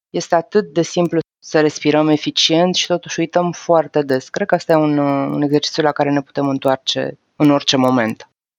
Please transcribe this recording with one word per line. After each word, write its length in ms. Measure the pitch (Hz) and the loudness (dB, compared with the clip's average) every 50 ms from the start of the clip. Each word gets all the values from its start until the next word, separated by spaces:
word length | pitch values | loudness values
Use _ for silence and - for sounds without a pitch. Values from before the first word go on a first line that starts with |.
| _ _ | _ _
Este 240 | - 175 165 - 175 | -8 -6 -2 0 0
atât 380 | 165 165 - - 208 196 165 | 0 0 0 0 0 0 0
de 100 | 156 170 | -2 -2
simplu 380 | 160 - - 180 175 160 165 160 - _ _ _ - | -2 -2 0 -2 -2 0 0 -2 -4 _ _ _ -8
să 160 | - - 160 | -2 2 2
respirăm 480 | 151 151 - - - 147 147 151 156 156 | 2 2 0 -2 0 2 2 2 2 2
eficient 640 | 151 147 - 151 143 - - - 160 165 175 185 175 | 2 0 -2 -4 -2 -2 0 2 2 2 2 2 0
și 120 | - - | -2 -2
totuși 340 | - 175 170 - 151 - - | -2 -4 -4 -4 -6 -6 -6
uităm 320 | 165 165 - 175 180 175 | -4 -2 0 0 0 -2
foarte 500 | 160 - - - 170 160 151 147 - 151 | -4 -4 0 2 2 2 2 0 0 -2
des. 260 | 143 135 131 131 - - | 0 0 0 -2 -2 -4
Cred 180 | - - 202 | -6 -6 -2
că 80 | - 180 | -2 -2
asta 180 | 170 - - | -2 0 2
e 40 | 165 | 2
un, 220 | 156 156 151 147 147 | 2 2 2 2 0
uh, 300 | 143 143 139 139 139 143 147 | 0 0 0 0 -2 -2 -2
un 80 | 147 | -2
exercițiu 400 | 147 139 147 147 - - - - | 0 0 0 0 0 -2 -2 -2
la 100 | 151 147 | 0 0
care 180 | 147 - 147 143 | 0 0 0 0
ne 100 | 143 143 | 0 -2
putem 260 | 135 _ - - 143 139 | -2 _ -4 -2 -2 -2
întoarce 680 | 135 135 - 139 131 - - - - 131 131 139 139 - _ _ _ | -2 0 0 0 0 0 -2 -6 -6 -4 -6 -6 -8 -12 _ _ _
în 140 | - 156 147 | -4 -2 0
orice 260 | 143 143 - - - | 0 0 0 0 0
moment. 520 | 131 131 127 127 123 110 113 113 - - - _ _ _ _ _ | 0 2 2 2 0 0 -2 -4 -8 -14 -20 _ _ _ _ _